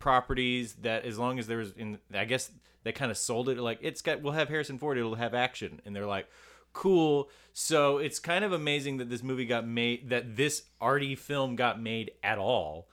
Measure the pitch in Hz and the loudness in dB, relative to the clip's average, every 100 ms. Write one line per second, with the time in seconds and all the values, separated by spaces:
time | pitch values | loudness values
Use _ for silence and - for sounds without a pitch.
0 | 143 127 - 127 127 123 117 - 113 110 | 4 4 4 0 0 0 -4 -4 -2 -2
1 | 123 107 123 127 110 117 107 95 107 104 | -2 -2 -2 -2 -4 -4 -6 -8 -10 -10
2 | - 98 113 127 - - - _ 113 - | -6 -2 0 0 -2 -14 -20 _ -6 -2
3 | 131 107 - 117 123 123 120 113 156 - | -2 -2 -2 0 0 0 -2 -2 -6 -4
4 | - 147 143 156 143 156 147 131 151 131 | -2 -2 0 0 0 0 -4 -4 -2 0
5 | 113 110 117 120 127 - 95 76 104 101 | 0 0 0 0 0 -2 -10 -10 -10 -6
6 | 104 98 - - - - _ - 190 180 | -4 -4 -6 -14 -20 -20 _ -2 4 6
7 | 160 143 139 - - - - 156 143 139 | 6 4 0 -8 -14 -6 2 4 6 4
8 | 151 - 170 175 208 175 151 147 139 135 | 0 -4 0 0 2 0 0 0 0 -4
9 | 120 120 131 131 120 117 117 117 120 120 | -4 -4 -4 -2 0 0 0 0 0 0
10 | 127 123 120 110 147 147 - - 113 143 | -2 -2 -2 0 0 -2 -8 -2 2 2
11 | 139 135 - 143 135 123 123 107 113 113 | 0 -4 -2 0 0 2 0 0 -4 -4
12 | 104 - 101 107 98 117 78 78 - | -6 -4 -2 0 2 2 0 -6 -12